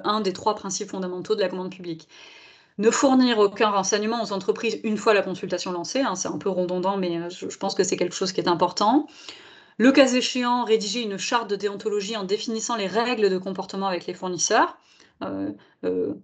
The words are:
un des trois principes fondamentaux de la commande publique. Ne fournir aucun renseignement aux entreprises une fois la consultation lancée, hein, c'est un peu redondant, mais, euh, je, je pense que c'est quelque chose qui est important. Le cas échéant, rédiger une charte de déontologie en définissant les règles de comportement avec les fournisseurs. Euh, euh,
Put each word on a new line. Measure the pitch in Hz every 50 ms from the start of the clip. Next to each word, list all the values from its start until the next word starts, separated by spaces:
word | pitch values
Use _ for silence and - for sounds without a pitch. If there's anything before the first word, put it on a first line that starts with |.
| -
un | 214 208 220
des | 208 190
trois | 180 - - 214 208
principes | 208 - 196 190 - 202 190
fondamentaux | - 190 190 180 180 180 175 - 214
de | 202
la | 190 180
commande | 185 185 185 185
publique. | 185 - 175 175 160 160 - _ - - - - - - - - - _ _ _ _ -
Ne | 208 233
fournir | 214 - 294 269 262 254 254 247 233 214
aucun | 208 196 202 - 220 214
renseignement | 202 226 190 - 214 202 214 220 214 214
aux | 214 196
entreprises | 202 190 - - 202 - - 226 - - -
une | 220 214
fois | 202 - 233
la | 208 196
consultation | 185 190 175 - 202 180 180 175 - 190
lancée, | 180 175 170 - - 262
hein, | 277 214 185
c'est | 185 - -
un | 190 -
peu | - 202
redondant, | 185 180 180 175 180 180 175 190 202
mais, | 196 185 175 170 170
euh, | 170 175
je, | 180 - - -
je | - -
pense | 196 190 -
que | - 180
c'est | - 180 -
quelque | 175 175 -
chose | - 190 185
qui | - -
est | 165 185
important. | 170 165 180 - - - 208 214 254 311 403 - - - - - - - - - - - - _ _ -
Le | 220 262
cas | 269 294 269 240
échéant, | 247 254 233 - - 254 247 247 247 247 240
rédiger | 208 220 208 196 202 202 247
une | 233 208 196
charte | 185 - - 233 233 226 196
de | 202
déontologie | 190 202 202 202 196 - 220 202 208 196 202 226
en | 208 196
définissant | 185 202 214 - 247 220 220 - - 240
les | 220 196
règles | 180 175 226 233 240 247 220 208 190
de | 185 180
comportement | 185 190 185 190 185 - - 190 196
avec | 190 180 170 -
les | -
fournisseurs. | 180 - 190 185 180 160 - - 208 254 330 339 - - _ _ _ _ _ _ _ - 95
Euh, | 95 95 98 98 104 - - _ _ _ _ 92
euh, | 90 90 90 90 95 101 -